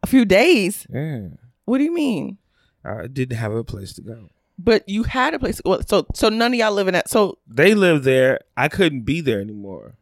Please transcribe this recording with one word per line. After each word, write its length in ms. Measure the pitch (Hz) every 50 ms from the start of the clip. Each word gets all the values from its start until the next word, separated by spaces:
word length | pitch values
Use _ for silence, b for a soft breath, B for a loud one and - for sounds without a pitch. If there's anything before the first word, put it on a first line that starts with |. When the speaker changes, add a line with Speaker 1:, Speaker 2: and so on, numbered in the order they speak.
| -
Speaker 1:
A 40 |
few 180 | - - 262 240
days? 600 | 202 185 196 247 349 359 233 196 170 - - - - -
Speaker 2:
Yeah. 360 | 120 147 160 151 117 101 85 - - _ - _ _ _
Speaker 1:
What 140 | - 240 269
do 60 | 285
you 100 | 320 339
mean? 420 | 339 302 277 220 151 143 139 196 _ _ _ _ _ _ _ _ _ _
Speaker 2:
I 220 | - 101 113 82
didn't 320 | 120 135 135 127 127 123 110
have 140 | 117 107 107
a 100 | 113 117
place 300 | - - 101 98 90 -
to 80 | - -
go. 260 | 107 113 117 101 - _ _ _ _ _ -
Speaker 1:
But 280 | 170 214 220 220 -
you 180 | - 196 214 226
had 280 | - - 262 254 294 320
a 60 | 285
place. 240 | 254 196 - - -
Well, 160 | - 190 - 185
so, 180 | - - 190 151 _ -
so 140 | - - 220
none 240 | 220 226 233 240 254
of 60 | 240
y'all 140 | 220 220 208
living 220 | 196 196 185 185
at, 140 | 175 - -
so 300 | - 113 107 185 - _ _
Speaker 2:
They 280 | _ 120 127 151 196 220
lived 300 | 208 190 180 165 147 131
there. 360 | 135 131 131 127 131 131 - _ _ _
I 140 | - 127 151
couldn't 340 | - - 190 165 147 131 110
be 200 | 104 139 170 160
there 180 | 135 113 101
anymore. 540 | 101 107 107 104 101 98 95 73 53 - - _